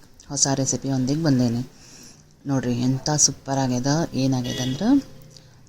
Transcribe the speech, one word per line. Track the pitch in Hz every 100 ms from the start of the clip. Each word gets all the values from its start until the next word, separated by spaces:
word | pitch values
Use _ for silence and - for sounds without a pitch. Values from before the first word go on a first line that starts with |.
| - - -
ಹೊಸ | 139 139
ರೆಸಿಪಿಯೊಂದಿಗೆ | 135 135 123 139 135 127 147
ಬಂದೇನೆ. | 165 127 123 117 135 - - - - - - - 139
ನೋಡ್ರಿ, | 135 123 120
ಎಂಥ | 127 131 -
ಸೂಪರ್ | 151 - 139 - 135
ಆಗ್ಯದ, | 135 123 135 151 170
ಏನಾಗ್ಯದ | 131 131 131 123 123
ಅಂದ್ರೆ, | 127 135 208 277 - - - - - -